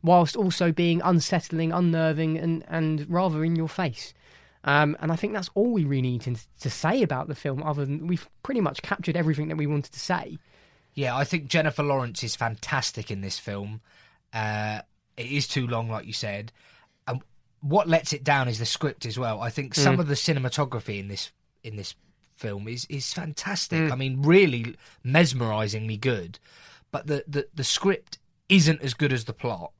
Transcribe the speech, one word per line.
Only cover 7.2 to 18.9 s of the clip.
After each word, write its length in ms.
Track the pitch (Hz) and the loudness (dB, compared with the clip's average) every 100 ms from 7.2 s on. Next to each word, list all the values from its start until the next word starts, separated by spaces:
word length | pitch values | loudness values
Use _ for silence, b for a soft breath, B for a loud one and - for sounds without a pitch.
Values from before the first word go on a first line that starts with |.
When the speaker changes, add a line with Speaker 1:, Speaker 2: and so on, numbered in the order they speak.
| - | -4
Speaker 1:
the 80 | 139 | -6
film, 260 | 147 135 | -6 -4
other 220 | 151 143 139 | -4 -2 -2
than 220 | 147 160 | -4 -2
we've 200 | 175 - - | -4 -4 -14
pretty 160 | - 254 | -4 0
much 200 | 170 139 | 0 -2
captured 340 | - 208 175 165 | -4 -4 0 0
everything 320 | 160 147 156 | 0 0 -2
that 80 | 156 | -2
we 100 | 147 | -2
wanted 260 | 147 139 | -2 -4
to 60 | - | -10
say. 380 | - 175 - 160 b b b b b - | -4 -4 -4 -14 b b b b b -4
Speaker 2:
Yeah, 200 | 131 123 | -2 -2
I 80 | |
think 240 | 139 175 139 | -2 -2 0
Jennifer 360 | 170 156 - | 0 0 0
Lawrence 400 | 147 135 120 - | 0 0 -2 -6
is 120 | 117 - | -8 -4
fantastic 760 | 117 110 - 139 - - 104 | -4 -4 -4 -2 -2 -6 -8
in 100 | 98 | -6
this 160 | 95 - | -6 -8
film. 420 | - 101 101 110 b b b b _ | -8 -8 -8 -12 b b b b _
Uh, 480 | 117 107 107 107 107 - _ _ - | -4 -2 -2 -4 -6 -10 _ _ -14
it 100 | 120 | -4
is 200 | 143 - | -4 -2
too 180 | 143 123 | -2 -2
long, 200 | 117 113 | -2 -4
like 180 | 110 - | -6 -8
you 60 | |
said. 380 | 113 110 101 107 b b b b b - | -8 -6 -6 -10 b b b b b -8
And 140 | 127 - _ _ _ | -8 -8 _ _ _
what 260 | 143 180 170 | 0 2 4
lets 240 | 165 - | 2 2
it 120 | 151 | -4
down 240 | 139 139 127 | 2 2 2
is 80 | 110 | -2
the 60 | 117 | -4
script 400 | - 147 | -2 -2